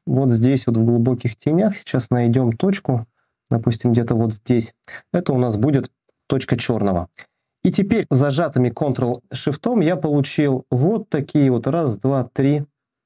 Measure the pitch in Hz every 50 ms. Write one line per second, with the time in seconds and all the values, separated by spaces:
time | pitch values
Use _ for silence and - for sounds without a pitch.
0 | _ - 131 131 139 127 117 110 117 131 139 127 - 123 117 113 113 117 120 117
1 | 117 131 123 120 - 120 113 - - 147 156 175 214 214 208 - - - - 127
2 | - - 123 123 120 117 117 131 127 117 113 - 180 196 196 196 - - 131 117
3 | 113 - _ _ _ _ _ _ _ _ 127 117 117 123 113 - - 123 113 120
4 | 117 117 123 110 117 113 110 - - - 123 117 113 - - _ _ - - -
5 | - _ - 175 175 - 139 123 127 120 107 104 117 151 143 131 - - - _
6 | _ _ _ _ _ - 139 131 - - 135 113 - - 117 107 101 101 92 87
7 | 87 - _ - - _ _ _ _ _ _ _ - 185 - - 208 196 233 214
8 | - - 147 127 143 143 135 151 170 151 - 127 123 120 117 - 156 143 127 131
9 | 131 120 120 - - _ 127 - - 147 131 - - 233 247 220 156 160 185 180
10 | - 151 147 143 131 - - - 147 143 131 127 - _ 131 123 139 185 226 214
11 | 220 - - 147 - - - 151 139 131 123 117 117 135 147 170 160 131 104 101
12 | - 131 139 135 120 - - - 135 139 147 147 143 - _ _ _ _ _ _
13 | _